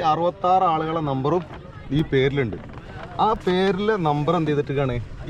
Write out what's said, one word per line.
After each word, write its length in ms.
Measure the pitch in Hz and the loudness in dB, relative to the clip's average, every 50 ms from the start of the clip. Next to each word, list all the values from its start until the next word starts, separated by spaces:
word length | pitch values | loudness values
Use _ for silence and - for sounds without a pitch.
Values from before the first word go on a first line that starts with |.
| 185 160 | 2 2
അറുപത്താറ് 560 | 151 156 170 175 175 - - 180 185 190 190 175 160 | 2 2 2 0 0 0 2 4 4 6 6 4 2
ആളുകളെ 280 | 160 156 160 160 165 156 147 | 2 0 -2 -2 -2 -2 0
നമ്പറും 320 | 139 131 131 143 156 185 170 - - - - - - - - - 135 147 | -2 0 0 2 2 0 0 -4 -10 -16 -16 -16 -16 -16 -8 -2 0 0
ഈ 40 | 160 - | 0 2
പേരിലുണ്ട്. 480 | - 135 131 139 135 143 127 110 87 85 - - - - - - - - - - - - 170 | 2 2 2 2 2 0 0 -2 -4 -6 -10 -14 -16 -16 -16 -14 -14 -14 -14 -10 -2 0 2
ആ 40 | 214 226 220 - | 2 2 0 0
പേരിലെ 500 | 190 180 185 190 190 196 185 208 214 220 202 170 | 0 2 2 2 2 2 0 0 0 0 2 2
നമ്പർ 280 | 156 147 147 147 143 170 175 | 2 2 2 2 2 2 2
എന്ത് 120 | 160 151 | 2 2
ചെയ്തിട്ടാണ് 420 | 147 143 143 - 139 135 143 131 123 120 107 - - - - - | 0 0 0 0 -2 0 0 0 -2 -4 -6 -8 -10 -10 -6 -4